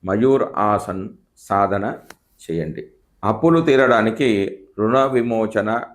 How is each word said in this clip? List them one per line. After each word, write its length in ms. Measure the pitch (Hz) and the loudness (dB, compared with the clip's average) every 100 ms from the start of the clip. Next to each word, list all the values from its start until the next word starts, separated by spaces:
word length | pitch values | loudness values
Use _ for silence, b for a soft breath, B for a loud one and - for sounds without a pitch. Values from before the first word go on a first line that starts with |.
| 90 | -2
మయూర్ 380 | 101 127 135 - - | 0 2 2 0 -2
ఆసన్ 520 | 104 104 - 95 101 - _ _ | 0 0 -2 -10 -10 -16 _ _
సాధన 580 | - 98 101 101 107 - _ - _ _ | -4 0 0 0 -4 -10 _ -20 _ _
చేయండి. 440 | - 82 78 - - _ _ _ | -8 -6 -6 -10 -16 _ _ _
అప్పులు 380 | 101 110 165 165 | -4 0 2 2
తీరడానికి 960 | 156 135 131 117 110 110 135 104 98 - - - | 4 4 4 4 2 0 0 0 -2 -6 -18 -4
రుణ 180 | 107 127 | 0 2
విమోచన 800 | 135 127 117 113 110 110 107 117 - | 2 0 0 -2 -2 -2 -2 -4 -6